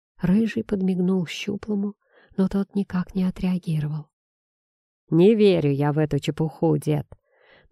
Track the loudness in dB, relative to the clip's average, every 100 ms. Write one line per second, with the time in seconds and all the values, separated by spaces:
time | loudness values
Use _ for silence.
0 | _ -6 0 2 2 -2 -4 -2 -2 0
1 | 0 0 -2 -8 -8 -8 -4 -4 -4 -8
2 | _ _ _ -2 -2 -2 -4 -4 -4 -4
3 | -4 -2 -2 -2 -2 -2 -2 -4 -4 -6
4 | -10 _ _ _ _ _ _ _ _ _
5 | 0 4 6 6 4 4 2 0 0 0
6 | 0 -2 -4 -4 -4 -2 0 0 0 -4
7 | -6 -16 _ _ _ _ _